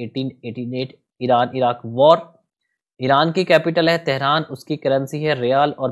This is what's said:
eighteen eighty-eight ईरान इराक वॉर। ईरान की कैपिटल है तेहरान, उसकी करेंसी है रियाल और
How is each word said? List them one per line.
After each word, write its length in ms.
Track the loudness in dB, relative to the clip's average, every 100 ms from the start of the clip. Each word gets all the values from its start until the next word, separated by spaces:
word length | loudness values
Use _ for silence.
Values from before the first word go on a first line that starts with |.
| -10
eighteen 280 | -8 -8 -10 -12
eighty-eight 480 | -10 -8 -6 -8 -10 _ _
ईरान 340 | 0 2 2 0
इराक 260 | -2 -2 -6
वॉर। 420 | 2 6 4 2 _ _ _ _ _ _ _
ईरान 320 | 0 2 2
की 120 | 0 2
कैपिटल 440 | 2 4 0 0
है 80 | 0 -2
तेहरान, 380 | -2 0 -2 -4
उसकी 240 | -10 -8 -4
करेंसी 440 | -2 -2 -2 -4
है 160 | -2 -2
रियाल 320 | 0 2 0
और 200 | -2 -6